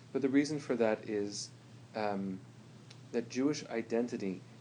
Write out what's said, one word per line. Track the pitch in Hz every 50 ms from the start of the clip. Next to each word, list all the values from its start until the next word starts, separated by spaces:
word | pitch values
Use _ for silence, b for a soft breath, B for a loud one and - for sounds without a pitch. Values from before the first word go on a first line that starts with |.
| B B
but | - 135
the | 127 135
reason | 127 143 143 143 156 147
for | 143 - 131
that | 117 117 110 110 107 - -
is, | 110 104 101 101 101 107 - - - - - - - - - - -
um, | 110 107 104 101 98 98 98 95 95 - - - - - - - - - - - - - -
that | - 120 117 120
Jewish | - 123 131 147 151 147 - -
identity | 120 117 113 - 117 113 123 120 123 110 101 95 92 90 - - - -